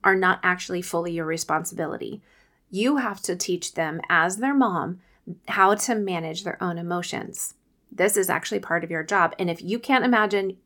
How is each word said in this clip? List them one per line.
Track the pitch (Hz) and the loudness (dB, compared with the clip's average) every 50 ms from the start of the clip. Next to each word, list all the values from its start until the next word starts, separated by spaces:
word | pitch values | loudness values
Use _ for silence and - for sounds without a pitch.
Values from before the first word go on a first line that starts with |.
| - | 2
are | 196 190 | 2 4
not | 185 185 185 185 - - | 4 4 4 2 4 2
actually | 180 180 180 - - 185 180 180 | 0 0 0 -2 -6 -4 -6 -4
fully | - - 170 170 175 165 | -2 -2 -2 -2 -2 -2
your | 165 160 | -4 -2
responsibility. | 160 160 160 - - 156 156 160 - 175 170 160 151 - - - - 208 208 - _ _ _ _ _ _ _ _ _ | -2 -4 -4 -2 0 -2 -2 -2 -4 -6 -6 -4 -4 -4 -6 -8 -10 -12 -14 -16 _ _ _ _ _ _ _ _ _
You | 185 196 226 269 294 | -2 0 2 2 2
have | 269 240 208 196 - - | 2 0 -2 -4 -6 -4
to | - 180 | -4 -4
teach | 180 - - 180 175 - - - | -4 -2 -2 -2 -2 -4 -4 -4
them | 160 160 156 160 165 - | -2 -2 -2 -4 -4 0
as | - 175 165 165 180 190 | 2 4 4 4 2 0
their | 214 247 277 285 | 0 0 2 4
mom | 269 254 202 180 160 - 170 180 185 _ _ _ _ - 175 165 - _ | 4 4 4 2 0 -2 -4 -6 -8 _ _ _ _ -16 -16 -16 -14 _
how | - - 202 190 196 208 | -2 2 4 6 6 4
to | 202 - 262 226 | 4 2 0 0
manage | 214 202 190 180 165 160 160 165 180 202 | 0 0 -2 -2 -4 -4 -6 -8 -6 -6
their | 175 - - | -6 -6 -4
own | 185 180 170 | -4 -4 -4
emotions. | 170 170 175 175 175 180 - - - - - - - - - - _ _ _ _ _ _ - | -4 -4 -4 -4 -4 -4 -4 -6 -8 -8 -8 -8 -10 -10 -10 -10 _ _ _ _ _ _ -8
This | - - 180 208 - | -2 0 2 2 4
is | 208 185 180 | 2 2 2
actually | 175 165 - - 214 190 | 0 -2 -2 -4 -6 -6
part | - - 165 170 170 | -2 -2 -2 -2 -2
of | 165 | -4
your | 170 156 | -4 -4
job. | 180 - 202 190 170 220 - - | -2 0 2 4 4 2 2 0
And | 185 175 | -2 -2
if | 165 - - | -2 -4 -4
you | 180 220 240 | -4 -4 -2
can't | - - 262 254 254 | 0 2 2 4 4
imagine, | 247 247 214 214 196 202 196 190 190 185 - _ | 4 4 4 4 4 2 0 0 -2 -4 -8 _